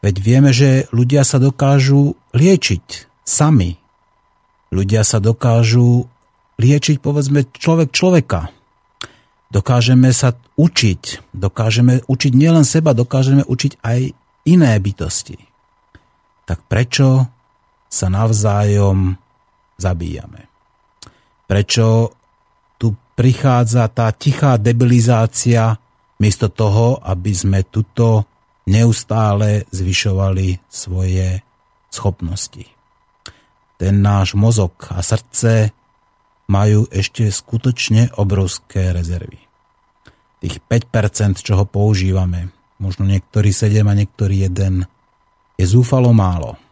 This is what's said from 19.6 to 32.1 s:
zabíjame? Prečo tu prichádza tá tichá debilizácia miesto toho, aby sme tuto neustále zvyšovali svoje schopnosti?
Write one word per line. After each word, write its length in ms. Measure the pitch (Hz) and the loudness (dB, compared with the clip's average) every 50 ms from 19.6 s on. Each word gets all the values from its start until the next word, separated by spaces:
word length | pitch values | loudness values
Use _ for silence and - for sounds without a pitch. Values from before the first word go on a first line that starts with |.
| _ _ _ _ 95 | _ _ _ _ -6
zabíjame? 640 | 95 92 82 85 82 80 - - - - - - _ _ _ _ _ _ _ _ _ _ _ - - _ _ _ _ _ _ _ _ | -6 -6 -6 -8 -10 -10 -12 -14 -18 -20 -20 -20 _ _ _ _ _ _ _ _ _ _ _ -20 -20 _ _ _ _ _ _ _ _
Prečo 640 | 95 101 101 - - 117 113 113 110 113 117 110 - _ _ _ _ _ _ _ _ _ _ _ _ _ | 0 0 0 0 0 0 2 2 2 2 0 -2 -6 _ _ _ _ _ _ _ _ _ _ _ _ _
tu 160 | - 113 104 - _ _ _ - | -4 -4 -4 -4 _ _ _ 0
prichádza 720 | 120 127 123 - - 135 127 120 123 110 113 123 117 107 | 2 2 2 2 0 0 2 2 0 0 0 0 0 0
tá 240 | - - 117 110 107 | -2 -2 -2 -2 -4
tichá 400 | _ - 147 131 - - 139 127 | _ -2 -2 -2 0 0 0 0
debilizácia 1200 | 117 104 120 117 117 123 120 123 120 113 113 123 113 113 110 - - - 120 117 117 113 113 110 - _ _ _ _ _ _ _ _ 104 | 2 0 0 0 2 2 4 4 2 4 2 2 2 0 -2 -2 -4 -2 0 0 2 2 0 -2 -4 _ _ _ _ _ _ _ _ 0
miesto 240 | 107 101 - - | 0 0 0 -2
toho, 560 | 107 - - 113 107 98 107 117 117 131 - - | -4 -2 -2 -2 0 2 2 2 2 0 -2 -4
aby 320 | 92 92 90 90 104 101 | -6 -6 -6 -4 -4 -4
sme 320 | 90 - 98 98 95 95 | -2 -2 -2 0 -2 -2
tuto 640 | _ _ 110 107 - _ - 117 113 110 107 101 _ _ _ _ _ _ _ _ - | _ _ -6 -6 -6 _ -2 0 2 2 0 0 _ _ _ _ _ _ _ _ 0
neustále 960 | 98 107 117 120 110 - - _ 107 113 110 107 101 101 107 104 104 104 - _ - | 2 2 4 2 2 0 -4 _ -2 -2 0 0 0 0 0 0 -2 -2 -4 _ -8
zvyšovali 880 | 95 92 90 95 - - 104 95 95 98 95 95 92 95 92 92 90 _ _ | -6 -4 -4 -4 -2 -2 -2 -2 -2 -2 -2 -2 -2 -2 -4 -4 -6 _ _
svoje 720 | - - - - 92 92 92 92 92 92 92 92 92 95 - _ _ _ _ _ _ _ _ _ | -18 -16 -12 -8 -6 -4 -4 -2 -2 -2 -2 -4 -6 -8 -10 _ _ _ _ _ _ _ _ _
schopnosti? 800 | - - - 101 | -18 -6 -6 -6